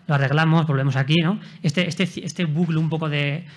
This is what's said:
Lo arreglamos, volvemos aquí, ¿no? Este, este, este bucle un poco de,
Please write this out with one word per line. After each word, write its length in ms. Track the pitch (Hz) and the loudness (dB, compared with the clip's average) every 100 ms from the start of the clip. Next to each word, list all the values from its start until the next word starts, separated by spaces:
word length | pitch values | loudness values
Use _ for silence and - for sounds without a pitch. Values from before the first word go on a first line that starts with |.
| - | -2
Lo 80 | |
arreglamos, 520 | 143 135 147 160 165 160 | 0 2 2 4 4 4
volvemos 300 | 135 139 131 | 0 0 0
aquí, 200 | 135 160 | 2 2
¿no? 220 | 160 214 - - | 2 -2 -6 -6
Este, 240 | 151 185 170 | -4 0 -2
este, 180 | 151 | -2
este 420 | 180 - 185 - 170 | -4 -4 -10 -4 -2
bucle 320 | 147 170 160 | 0 0 0
un 100 | 160 | 0
poco 220 | 160 156 | -2 -2
de, 340 | 147 143 151 - | -2 -2 -4 -10